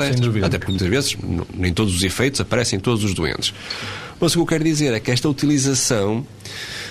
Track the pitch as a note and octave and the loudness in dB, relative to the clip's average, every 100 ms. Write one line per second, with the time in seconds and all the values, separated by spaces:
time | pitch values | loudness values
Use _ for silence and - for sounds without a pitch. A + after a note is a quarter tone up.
0 | C#3+ B2+ A#2+ A2 F2+ F2+ - F#2 F2+ C3 | 2 2 2 2 0 0 -2 0 2 2
1 | C#3 G#2 F#2+ E2+ - F#2 F2+ F2 G#2+ F2 | 0 -4 -4 -4 -4 -2 0 2 2 2
2 | F#2 - C3 C#3 - A#2 A#2+ G2 B2 A2+ | 0 2 0 0 0 0 0 0 0 2
3 | G2+ F2+ D2+ - - - - - - - | 0 0 0 -2 -4 -6 -10 -10 -8 -10
4 | - - E3 E3+ E3 D#3+ D#3+ D3+ D3 G#2+ | -12 -2 0 2 2 2 2 2 2 2
5 | A#2 B2 D#3 C3+ D3 D3 C3+ C3 - A#2 | 2 2 2 2 2 4 2 2 2 2
6 | G2 A2+ C#3+ - - - - - - | 2 0 -4 -12 -14 -12 -12 -12 -12